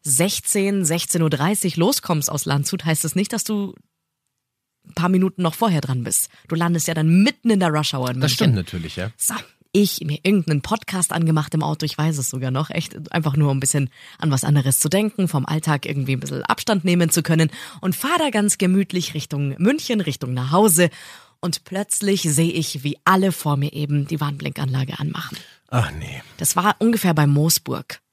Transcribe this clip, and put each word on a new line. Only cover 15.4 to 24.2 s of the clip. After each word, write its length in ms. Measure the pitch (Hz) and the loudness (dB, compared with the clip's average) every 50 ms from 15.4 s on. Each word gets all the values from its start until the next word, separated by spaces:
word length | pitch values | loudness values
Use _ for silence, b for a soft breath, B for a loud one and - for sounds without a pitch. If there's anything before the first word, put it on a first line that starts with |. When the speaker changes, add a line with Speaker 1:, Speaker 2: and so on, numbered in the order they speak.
| 160 | -2
Speaker 1:
Alltag 400 | - 151 156 - 160 151 139 - | -2 -4 -2 0 0 -2 -2 -2
irgendwie 280 | - 147 143 131 135 135 | -4 -4 -4 -2 -2 -2
ein 60 | 123 | -2
bisschen 240 | 139 139 139 135 - | -4 -6 -8 -8 -4
Abstand 420 | - - - - - 214 190 156 | -4 -4 -2 0 0 0 0 2
nehmen 240 | 185 175 175 170 160 | 2 2 2 2 2
zu 100 | - 170 | 2 0
können 300 | 147 - 165 160 160 156 B B B B B 160 | 0 2 2 2 2 0 B B B B B -6
und 140 | - 190 - | -4 -4 -4
fahr 220 | - - 277 339 | -2 -2 -2 0
da 120 | 349 320 285 | 2 0 0
ganz 260 | 220 214 202 208 - | 2 0 0 0 0
gemütlich 560 | _ 196 180 185 196 196 - - 180 160 - - | _ 2 2 2 2 0 0 -2 -4 -4 -4 -6
Richtung 400 | 151 - - 151 143 143 139 139 - | -8 -6 -4 -4 -2 -2 -4 -2 2
München, 420 | 170 214 285 311 - - 240 214 | 2 2 2 0 -2 -2 -2 -2
Richtung 320 | 175 156 131 - 135 127 127 | 0 -2 -4 -6 -6 -4 -4
nach 180 | 127 127 135 | -4 -2 2
Hause 380 | 156 185 214 220 156 175 180 165 B B B B B B B B B B | 4 4 6 6 6 4 4 2 B B B B B B B B B B
und 260 | - 180 160 - _ | -6 -6 -6 -6 _
plötzlich 580 | - 185 190 208 _ - - 202 196 202 185 - | -8 -6 -6 -4 _ -4 -2 0 0 0 2 2
sehe 280 | 165 143 147 160 170 | 2 2 4 2 2
ich, 320 | - 165 151 - - 147 127 | 0 -2 -4 -4 -6 -6 -4
wie 140 | 143 147 _ _ | -6 -6 _ _
alle 260 | 180 190 190 190 190 | 2 4 4 4 2
vor 260 | 165 - - 151 143 | 0 0 -2 0 0
mir 160 | 139 139 - - | 0 0 -4 -4
eben 340 | - 147 143 147 147 143 | -2 0 0 2 0 0
die 120 | 147 160 | -2 -4
Warnblinkanlage 800 | 147 | -4